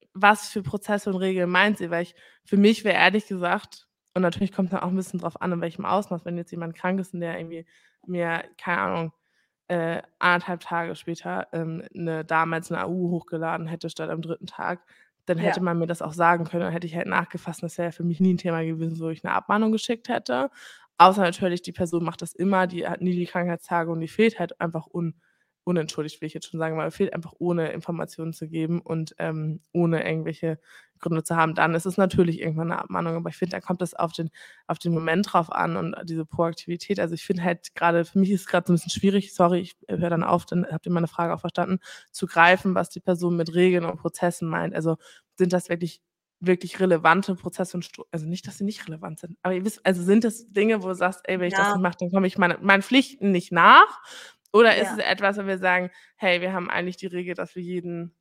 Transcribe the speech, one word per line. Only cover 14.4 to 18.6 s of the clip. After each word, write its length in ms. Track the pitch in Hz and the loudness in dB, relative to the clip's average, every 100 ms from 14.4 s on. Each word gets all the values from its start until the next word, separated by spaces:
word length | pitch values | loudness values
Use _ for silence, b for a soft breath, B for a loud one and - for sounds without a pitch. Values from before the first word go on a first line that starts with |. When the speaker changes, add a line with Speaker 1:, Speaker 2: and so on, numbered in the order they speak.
| 180 | -10
Speaker 1:
Tag, 340 | - 170 180 b b b _ - | -8 -6 -6 b b b _ -4
dann 100 | 165 | 0
hätte 220 | 175 175 | 0 0
Speaker 2:
Ja. 20 | |
Speaker 1:
man 160 | 180 170 | 0 0
mir 80 | 165 | -2
das 140 | 170 | -4
auch 100 | 160 | -6
sagen 320 | 165 170 170 160 | 2 4 4 0
können, 180 | 170 | -4
dann 100 | 175 | -4
hätte 140 | 170 170 | -4 -6
ich 80 | 170 | -6
halt 100 | 190 | -2
nachgefasst 560 | 175 175 175 - - | -4 -4 -10 -12 -10
und 80 | 170 | -10
das 60 | - | -6
wäre 120 | 170 | -8
für 100 | - 170 | -4 -4
mich 140 | 160 | 0
nie 100 | 185 | 2
'n 40 | 180 | 2
Thema 240 | 175 165 | -2 -4